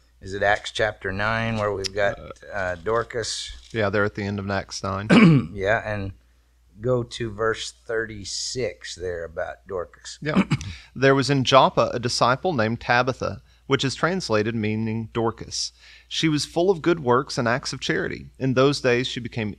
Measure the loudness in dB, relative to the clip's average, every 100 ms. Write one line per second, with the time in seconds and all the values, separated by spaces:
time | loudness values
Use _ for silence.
0 | _ _ -10 0 2 2 -2 -2 -2 -2
1 | -6 -2 -2 0 -2 -2 -2 -2 -4 0
2 | 0 -2 -12 -18 -10 -6 -4 -4 -2 -2
3 | -2 -6 -6 -6 -10 -14 -8 -2 0 2
4 | 0 -2 -4 -4 -2 -4 -4 -8 -6 -6
5 | 4 8 8 8 4 -4 0 0 0 -6
6 | -6 -10 _ _ _ _ _ -8 -2 0
7 | -2 -6 -8 -2 -2 -2 -6 -12 -6 -4
8 | -4 -8 -10 -8 -6 -4 -4 -6 -16 -8
9 | -6 -6 -8 -6 -8 -8 -8 -8 -8 -12
10 | -18 -8 -2 -2 0 -4 -4 -14 -16 2
11 | 4 4 4 2 6 6 6 4 0 0
12 | -4 2 2 2 0 0 0 -2 2 2
13 | 2 -2 -6 -6 _ _ -2 0 0 0
14 | -2 -2 0 2 2 0 -2 0 -2 -4
15 | -4 -2 -2 -2 -8 -6 -6 -10 -20 -20
16 | _ 0 2 0 -2 0 2 2 2 0
17 | 4 2 2 -2 0 0 -4 -8 -4 -4
18 | -4 -8 -12 -4 0 4 4 4 2 2
19 | 0 -6 -8 -4 -6